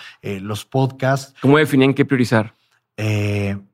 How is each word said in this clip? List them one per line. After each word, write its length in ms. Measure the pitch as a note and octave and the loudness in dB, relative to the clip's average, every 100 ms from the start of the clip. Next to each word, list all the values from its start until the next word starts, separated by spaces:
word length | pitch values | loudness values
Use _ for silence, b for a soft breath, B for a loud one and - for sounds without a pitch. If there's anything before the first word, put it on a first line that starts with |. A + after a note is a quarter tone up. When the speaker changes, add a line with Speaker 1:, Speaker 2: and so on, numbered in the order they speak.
| B B | B B
Speaker 1:
eh, 180 | - G2 | -10 -10
los 240 | G2+ G#2 | -8 -10
podcasts. 720 | - C3 C3 - C3 C3+ - - | -6 -2 -2 -2 -2 -4 -6 -2
Speaker 2:
¿Cómo 160 | C3 D3+ | 4 4
definían 360 | D#3 C3+ C3+ | 4 2 2
qué 100 | C3 | 2
priorizar? 500 | C#3 C3 A#2 A2+ G#2+ _ _ _ _ - | 0 0 2 0 0 _ _ _ _ -8
Speaker 1:
Eh, 600 | G#2+ G#2 G#2 G2+ G2 G2+ - | -4 -2 -2 -2 -4 -6 -12